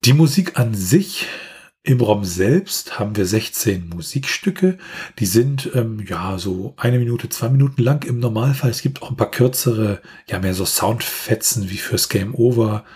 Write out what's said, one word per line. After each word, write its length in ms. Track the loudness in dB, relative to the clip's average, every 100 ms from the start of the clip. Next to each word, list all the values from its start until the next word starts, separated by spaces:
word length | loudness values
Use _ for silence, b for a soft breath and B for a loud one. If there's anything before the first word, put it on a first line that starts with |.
| 6
Die 80 |
Musik 440 | 6 6 4 0 0
an 160 | 0
sich, 540 | 0 4 4 2 -6 B B B B B _
im 160 | 2 4
rom 240 | 4 2
selbst 760 | 0 0 2 2 0 -8 -8 -6
haben 200 | -4 -2
wir 80 | 0
sechzehn 640 | 0 -2 -4 -2 -2 -4
Musikstücke. 880 | -10 -6 -6 -4 -4 -4 0 0 0 B B B -4
Die 60 | 2
sind, 440 | 2 2 0 -2
ähm, 320 | -2 -2 -4 -8
ja, 300 | -6 -4 -4
so 380 | -4 -4 -6 -2
eine 220 | 0 2
Minute, 280 | 2 -2 -6
zwei 200 | -4 2
Minuten 320 | 4 4 4
lang 240 | 2 2 0
im 140 | -2
Normalfall. 500 | 0 2 0 2 0
Es 120 | 0
gibt 200 | -4 -4
auch 80 | -10
ein 80 | -4
paar 140 | -2
kürzere, 720 | 2 2 2 0 0 0 -2 B B B
ja, 120 | -4
mehr 140 | -2
so 100 | -2
Soundfetzen 1040 | -2 0 0 -2 -4 -8 -2 0 0 -2 -4
wie 80 | -6
fürs 300 | -4 -2 0
Game 260 | -2 -2 2
Over 500 | 4 4 2 0 B